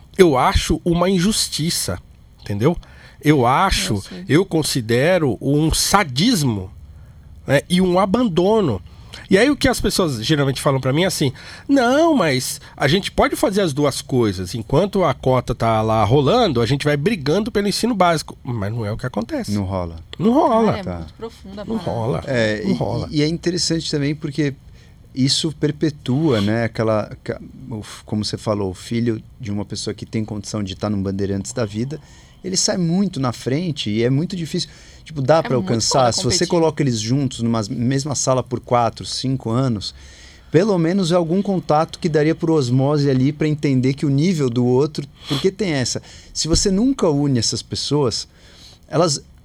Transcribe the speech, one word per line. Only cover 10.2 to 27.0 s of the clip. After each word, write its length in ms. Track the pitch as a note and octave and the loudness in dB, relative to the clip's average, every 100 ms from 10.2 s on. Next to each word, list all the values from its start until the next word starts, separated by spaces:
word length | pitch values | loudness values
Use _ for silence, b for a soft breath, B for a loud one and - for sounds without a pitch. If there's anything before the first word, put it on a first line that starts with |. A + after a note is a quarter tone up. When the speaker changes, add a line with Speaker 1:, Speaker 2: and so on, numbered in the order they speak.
Speaker 1:
geralmente 360 | A2+ D3+ C#3 C3+ | 0 2 2 0
falam 200 | D3+ C3+ | 0 0
pra 120 | C3 | 0
mim 120 | C#3+ | 0
é 20 | F#3 | 0
assim, 260 | - C#3 B B B - | 0 -2 B B B 0
"Não, 480 | C#4 A#3+ C#4 E4+ C#4+ | 2 4 4 4 4
mas 440 | E3 B2+ - - B - | 2 0 -2 -8 B -2
a 120 | C#3 | 2
gente 240 | F#3+ - | 2 2
pode 240 | - C4+ E4 | 2 2 2
fazer 240 | C#4+ G3 | 0 2
as 120 | F#3 | 0
duas 300 | C3+ C#3+ - | 2 0 0
coisas. 540 | - B2+ A2 F#2 F#2 A#2+ | -2 2 2 0 -6 -8
Enquanto 480 | A2 C#3 G3 G3 | 0 2 2 2
a 100 | E3 | 0
cota 400 | B2 C3+ B2+ - | 0 0 0 0
tá 260 | A#2+ A2+ A2 | 0 2 2
lá 200 | A2 A2 | 2 2
rolando, 580 | G#2 C#3+ C#3 A#3 A3 A#2 | 4 4 4 4 2 2
a 60 | A2+ | 0
gente 180 | C#3 | 0
vai 120 | D3 D3 | 0 0
brigando 540 | E3 A3 C3+ F3+ A3+ | 0 0 0 0 0
pelo 160 | G#3+ G3+ | -2 -2
ensino 260 | - A3+ | 0 -2
básico." 420 | G#3 F3 D#3+ - - | 2 2 2 -4 -10
Mas 300 | C#3 A#2+ G2+ | -8 -4 -4
não 120 | A#2 | -4
é 60 | G#2 | -4
o 60 | A2+ | -6
que 100 | B2+ | -6
acontece. 460 | G3+ A#3+ D4+ G3 | -6 -6 -6 -4
Speaker 3:
Não 100 | G#2 | -4
rola. 320 | F#2+ F#2+ E2+ E2 - - | -2 -4 -4 -8 -14 -4
Speaker 1:
Não 140 | G3+ | 0
rola. 400 | C4 D#4+ A3+ G#3+ | 2 2 2 2
Speaker 2:
Ah, 40 | F3+ | 0
é 40 | |
Speaker 3:
Tá. 140 | F3+ F2 | -4 -8
Speaker 2:
muito 180 | D#2+ | -10
profunda 480 | - A4+ - - - | -14 -16 -16 -16 -14
a 20 | |
Speaker 1:
Não 140 | - A3 | -8 -6
Speaker 2:
parada. 180 | - A2 | -4 -4
Speaker 1:
rola. 260 | A2 - - | -2 -4 -2
Speaker 3:
É, 360 | B2 A2 G#2+ | 0 0 0
Speaker 1:
Não 60 | - | -2
Speaker 3:
e, 40 | |
Speaker 1:
rola. 340 | - - A2+ F2+ | -2 -2 -4 -4
Speaker 3:
e 120 | B2 | -2
é 60 | D3+ | 0
interessante 600 | E3 E3+ F3 - E3 - | -2 -2 -2 -2 -2 -2
também 280 | D3+ C#3 D3+ | -2 -2 -4
porque 360 | D3+ C#3 D3 C3 - b b b - | -6 -4 -4 -4 -14 b b b -12
isso 380 | C3 C3+ - E3 | -2 0 0 -2
perpetua, 880 | C#3+ D3+ D3 E3 D3+ - C3 D#3+ A2 | -2 -4 -2 -4 -4 -2 0 2 2
né, 240 | G2+ A2+ | 2 0
aquela, 520 | A2+ - A2 G#2+ | -2 -2 0 0